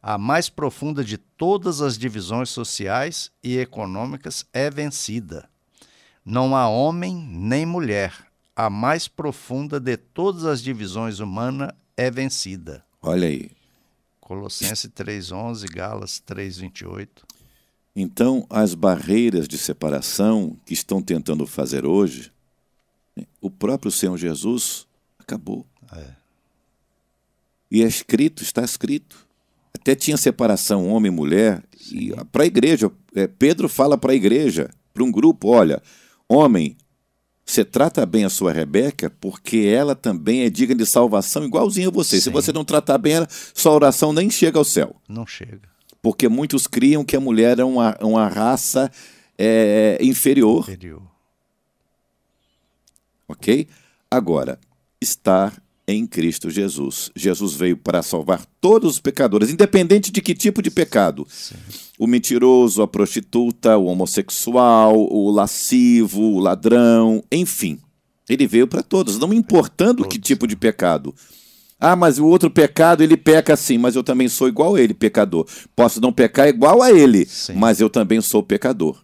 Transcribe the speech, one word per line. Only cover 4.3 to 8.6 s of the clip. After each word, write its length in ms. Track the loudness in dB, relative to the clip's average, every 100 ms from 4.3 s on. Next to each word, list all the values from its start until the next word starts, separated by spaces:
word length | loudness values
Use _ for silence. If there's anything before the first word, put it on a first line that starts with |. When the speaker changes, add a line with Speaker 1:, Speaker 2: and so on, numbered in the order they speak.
| -16 -12
Speaker 1:
é 160 | -8 -8
vencida. 800 | -8 -12 -10 -12 -12 -12 -18 -20 _ _ _ _ _ _ _ -10
Não 300 | -4 -2 -2
há 120 | -2
homem 480 | -2 -2 -4 -8 -10
nem 520 | -14 -10 -6 -4 -4
mulher. 440 | -6 -6 -4 -6 -10 _ _ _
A 120 | -6